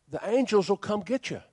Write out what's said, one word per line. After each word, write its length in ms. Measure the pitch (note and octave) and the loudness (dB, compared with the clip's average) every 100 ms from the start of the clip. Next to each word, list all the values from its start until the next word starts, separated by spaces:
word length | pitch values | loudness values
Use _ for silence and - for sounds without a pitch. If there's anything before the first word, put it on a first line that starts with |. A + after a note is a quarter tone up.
| _ | _
the 180 | D3 F#3+ | -8 0
angels 420 | A#3+ B3 G#3 F#3+ | 0 4 2 2
will 80 | G3 | 0
come 240 | - G#3 | -2 -4
get 280 | F#3+ B3+ - | -2 -6 -4
you. 120 | A2 - | -10 -12